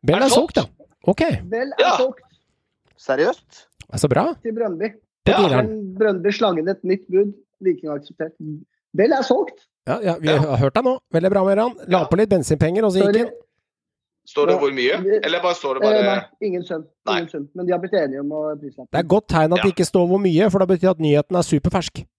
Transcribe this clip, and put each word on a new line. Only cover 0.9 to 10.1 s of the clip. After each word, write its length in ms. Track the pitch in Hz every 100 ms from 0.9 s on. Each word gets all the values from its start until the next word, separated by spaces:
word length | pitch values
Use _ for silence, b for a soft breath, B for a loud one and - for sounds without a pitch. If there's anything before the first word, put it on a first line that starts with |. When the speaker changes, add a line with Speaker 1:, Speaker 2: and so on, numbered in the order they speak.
| _ -
Speaker 1:
Ok. 160 | - - 107 123
Speaker 3:
Bell 220 | 220 269
er 100 | -
Speaker 2:
Ja. 140 | 349 -
Speaker 3:
solgt. 220 | 254 254 _ _ _ _ _ _ _ _
Speaker 4:
Seriøst? 480 | - 135 175 - _ - _ _
Speaker 1:
Det 140 | -
er 40 | -
så 120 | 147
bra. 160 | 131 254 330
Speaker 3:
Til 80 | 233
Brøndby. 380 | 220 220 165 214 - _ _ -
Speaker 1:
På 60 |
Speaker 2:
Ja. 60 | 185
Speaker 1:
Direren. 280 | 190 127 110
Speaker 3:
Men 280 | 110 196 185
Brøndby 340 | 214 190 180
slangen 380 | 208 220 175 165
et 140 | 190
nytt 240 | 185 185 -
bud. 240 | 185 202 202 _ _
Viking 280 | 190 165 156
har 100 | 147
akseptert. 320 | 147 - 160 _ 156 151 - _ _ 156
Bell 160 | 220
er 120 | 277
solgt. 420 | 254 254 415 - _ _ -
Speaker 1:
Ja, 120 | 220
ja, 120 | 202